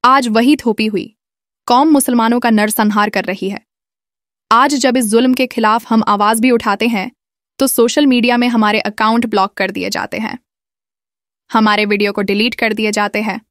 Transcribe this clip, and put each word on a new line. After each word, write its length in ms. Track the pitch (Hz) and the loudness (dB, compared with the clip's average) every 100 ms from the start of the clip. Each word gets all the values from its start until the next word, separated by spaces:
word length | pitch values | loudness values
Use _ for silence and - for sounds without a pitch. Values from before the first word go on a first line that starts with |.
आज 240 | 247 277 240 | 4 2 2
वही 280 | 220 240 294 | 2 2 2
थोपी 300 | 240 214 220 | 0 -2 -2
हुई 300 | 202 - _ _ _ _ _ - | -2 -8 _ _ _ _ _ 0
कौम 220 | 247 311 | 2 4
मुसलमानों 520 | 285 262 240 226 240 | 4 2 0 2 0
का 100 | 240 | 2
नरसंहार 600 | 214 214 208 208 208 208 | 2 0 0 0 0 0
कर 140 | 202 | -2
रही 240 | 180 190 190 | -6 -6 -6
है। 100 | 202 _ _ _ _ _ _ _ _ _ | -8 _ _ _ _ _ _ _ _ _
आज 220 | 226 277 | 2 2
जब 220 | 285 262 254 | 2 0 0
इस 100 | 220 | 2
जुल्म 280 | 226 254 | 2 2
के 120 | 254 254 | 0 -2
खिलाफ 460 | - 214 226 - | 0 0 0 0
हम 100 | 226 - | -2 0
आवाज 320 | 202 208 226 | 0 0 2
भी 100 | 254 | 2
उठाते 380 | 233 226 202 226 | 2 0 -2 -2
हैं, 220 | 226 214 _ _ _ _ - | -2 -6 _ _ _ _ -4
तो 80 | 269 | -2
सोशल 400 | - 226 302 294 | 2 0 2 2
मीडिया 300 | 247 240 240 | 2 2 0
में 120 | 240 | 0
हमारे 320 | 240 214 214 | 2 2 0
अकाउंट 460 | 208 208 220 233 233 | -4 -2 0 0 0
ब्लॉक 280 | 208 196 | -2 -2
कर 160 | - 190 | -4 -6
दिए 200 | 190 185 | -4 -6
जाते 280 | - - - | -6 -6 -8
हैं, 200 | 220 - _ _ _ _ _ _ _ _ _ _ _ | -8 -10 _ _ _ _ _ _ _ _ _ _ _
हमारे 320 | 226 214 208 | 0 0 0
वीडियो 280 | 208 208 202 | -2 -2 -2
को 100 | 202 | -4
डिलीट 320 | 202 202 233 | -4 -2 -2
कर 180 | - 226 | -2 -4
दिए 180 | 214 220 | -2 -4
जाते 320 | 214 208 214 | -2 -4 -4
हैं 180 | 214 208 _ | -6 -10 _